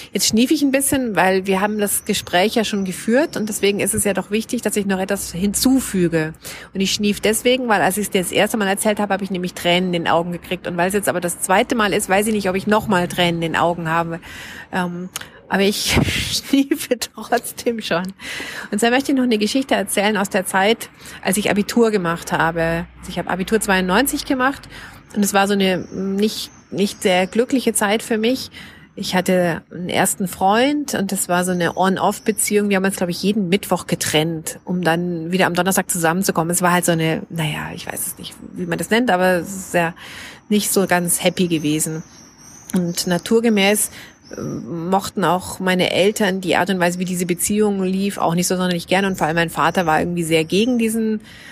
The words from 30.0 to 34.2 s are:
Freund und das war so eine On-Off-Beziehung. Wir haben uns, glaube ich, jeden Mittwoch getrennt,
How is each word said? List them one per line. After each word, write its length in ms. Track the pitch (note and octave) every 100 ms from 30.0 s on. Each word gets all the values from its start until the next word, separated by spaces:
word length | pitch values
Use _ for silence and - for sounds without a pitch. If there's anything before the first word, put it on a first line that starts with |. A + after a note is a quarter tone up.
| G3 - F#3+
Freund 680 | - F#3+ A3 C4+ D4 C#4+
und 180 | G3 G3
das 160 | F#3+ -
war 160 | F3 F3+
so 60 |
eine 260 | F3+ E3+ -
On-Off-Beziehung. 920 | F#3+ F#3+ G3 G#3 - G#3 - G#3 G#3
Wir 80 | F#3+
haben 80 | G3
uns, 120 | G3
glaube 120 | F3
ich, 140 | E3
jeden 260 | F#3+ G#3+ F3
Mittwoch 380 | G3 - F3+ -
getrennt, 720 | E3+ - D3+